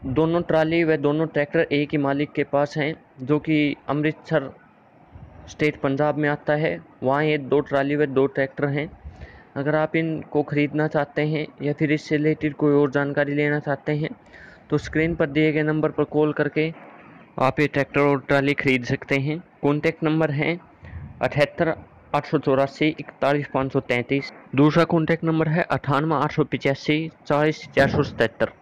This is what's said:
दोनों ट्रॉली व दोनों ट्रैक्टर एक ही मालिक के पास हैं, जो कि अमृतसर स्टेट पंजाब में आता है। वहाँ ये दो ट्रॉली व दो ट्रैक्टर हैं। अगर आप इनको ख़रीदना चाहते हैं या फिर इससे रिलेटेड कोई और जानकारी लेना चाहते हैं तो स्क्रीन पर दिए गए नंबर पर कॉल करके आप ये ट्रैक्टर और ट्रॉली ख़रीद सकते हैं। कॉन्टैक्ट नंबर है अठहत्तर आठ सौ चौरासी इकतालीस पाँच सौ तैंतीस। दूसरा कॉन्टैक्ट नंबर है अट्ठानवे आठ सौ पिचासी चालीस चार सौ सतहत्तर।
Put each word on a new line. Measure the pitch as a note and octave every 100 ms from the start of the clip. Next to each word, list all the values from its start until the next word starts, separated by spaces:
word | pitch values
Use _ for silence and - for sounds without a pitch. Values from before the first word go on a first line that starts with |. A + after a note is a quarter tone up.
| C3+
दोनों | B2+ D#3+ E3+
ट्रॉली | E3 D#3+ D#3+ E3+
व | D#3+ D#3
दोनों | C#3+ D3+ D#3+
ट्रैक्टर | D3 C#3+ D#3+ D#3+
एक | C#3+ D3
ही | D#3
मालिक | C#3 C#3 D3
के | - C#3
पास | C#3+ D3 D#3
हैं, | D3 D#3+ _ -
जो | B2+ D3
कि | D3+ D#3 D3 - -
अमृतसर | C#3+ D3+ D#3 - D#3+ C3+ - - _ _ _ - - - - -
स्टेट | - D3+ C#3+
पंजाब | C#3+ C3+ D3+ C#3+
में | D3
आता | D3 - D3+
है। | D#3+ E3+ - -
वहाँ | B2+ C#3
ये | D3+ D3+
दो | C3 C#3
ट्रॉली | C#3+ C#3 C#3 D3
व | D3
दो | C3 C#3
ट्रैक्टर | - C3+ - C#3+
हैं। | C#3+ D3+ - - - - - - C#3
अगर | C#3 D#3
आप | D#3 E3
इनको | E3 D#3 - D3
ख़रीदना | C#3+ D3 D3 D3+ D3+
चाहते | D#3 C#3+ -
हैं | D3+ D#3 D#3 -
या | C#3
फिर | D3 D3+
इससे | D3+ - D#3
रिलेटेड | D3+ D#3 D3+ C#3+
कोई | D3+
और | C#3+ D3
जानकारी | C#3 C#3+ C#3+ C#3+
लेना | C#3+ D3 D3
चाहते | D3 C#3 -
हैं | D3+ D#3+ - - - - - -
तो | D3
स्क्रीन | - D#3 E3 D#3+
पर | D#3
दिए | C#3+ D#3
गए | D3+
नंबर | D3+ D#3 D3+
पर | D3 D3
कॉल | D3 D3+
करके | D3 C#3+ - D#3 E3 - - - - - -
आप | C3 C#3+
ये | C#3+
ट्रैक्टर | C#3+ C3+ C#3+
और | C#3+ C#3
ट्रॉली | B2 C#3 C#3 C#3
ख़रीद | C#3+ B2+ A#2+
सकते | C3+ - C#3
हैं। | C#3 D#3+ - _
कॉन्टैक्ट | C#3+ D3 E3 D#3+
नंबर | D#3+ D#3+ D#3+
है | C#3 D3 F3 - - - - - -
अठहत्तर | B2+ D3 C#3+ - D#3+ - - - - C#3+
आठ | -
सौ | D3+
चौरासी | C#3+ C3 C#3 - D#3
इकतालीस | - - - C3+ D3 C#3
पाँच | C#3 C3+
सौ | C#3
तैंतीस। | - A#2+ A#2 C#3 - - - C3
दूसरा | D3+ D#3 E3
कॉन्टैक्ट | E3+ D#3 E3
नंबर | E3 D#3+ D#3
है | D#3+
अट्ठानवे | - C3+ - C#3 D#3+ D3
आठ | D3
सौ | - C#3+
पिचासी | B2+ C#3 C3+ - D3+ D#3+ - -
चालीस | D3 D3+ D3+ -
चार | - C3+
सौ | C3
सतहत्तर। | C#3 - A2+ - A2 -